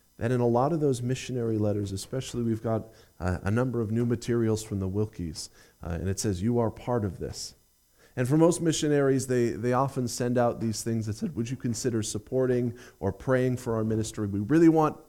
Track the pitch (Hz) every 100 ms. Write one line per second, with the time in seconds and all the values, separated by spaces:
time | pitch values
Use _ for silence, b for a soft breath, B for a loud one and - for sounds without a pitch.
0 | _ - 117 123 120 117 139 165 147 123
1 | 123 131 - 127 113 110 104 101 101 95
2 | - 131 127 120 117 113 117 113 - b
3 | b b 90 87 - 113 127 120 104 113
4 | 120 117 - 120 113 107 - 101 95 98
5 | 104 - 85 78 - b b b - 85
6 | 92 98 110 87 110 120 110 - - 123
7 | 104 - 71 - - - _ _ _ b
8 | b b 123 151 165 165 165 151 151 143
9 | 135 135 123 123 117 90 123 123 135 135
10 | 120 - 123 123 120 - 113 107 117 113
11 | 110 104 208 127 117 131 123 113 127 113
12 | 104 104 - 127 127 123 123 120 B B
13 | 98 - - 127 127 123 120 113 110 110
14 | 107 - 101 101 104 160 165 160 151 -